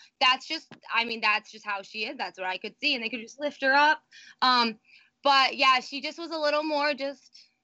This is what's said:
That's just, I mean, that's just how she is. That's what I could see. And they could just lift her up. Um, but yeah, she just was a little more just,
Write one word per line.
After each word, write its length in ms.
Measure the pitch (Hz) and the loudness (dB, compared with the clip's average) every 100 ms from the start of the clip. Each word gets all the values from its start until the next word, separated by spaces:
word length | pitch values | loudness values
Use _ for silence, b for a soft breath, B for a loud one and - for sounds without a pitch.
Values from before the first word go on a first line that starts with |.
| b _ | b _
That's 280 | 254 262 - | 2 2 -2
just, 200 | 311 - - - | -10 -10 -20 -6
I 120 | 220 233 | -4 -2
mean, 160 | 226 | -2
that's 300 | 214 214 214 | 0 0 -2
just 140 | 220 208 | -14 -10
how 180 | 202 | -8
she 220 | 196 214 214 | -10 -10 -10
is. 120 | 285 | -8
That's 220 | 190 185 | -10 -6
what 80 | 185 | -6
I 100 | 185 | -6
could 160 | 208 - | -8 -4
see. 140 | 294 262 | -2 -2
And 80 | |
they 60 | 226 | -4
could 120 | 233 | -8
just 180 | 220 - | -12 -8
lift 220 | 294 - | -8 -2
her 120 | 269 | 2
up. 280 | 277 294 302 _ B B B | 4 4 2 _ B B B
Um, 380 | 254 247 233 220 b b b _ | 2 2 2 -2 b b b _
but 320 | 285 277 262 226 | 2 4 4 2
yeah, 240 | 269 254 | 4 4
she 220 | 247 277 | 0 -8
just 160 | 285 302 | -10 -10
was 140 | 330 | -8
a 60 | 320 | -4
little 260 | 294 294 | 0 0
more 300 | 311 294 294 285 | 0 0 0 -2
just, 520 | 277 269 _ _ _ _ | -6 -8 _ _ _ _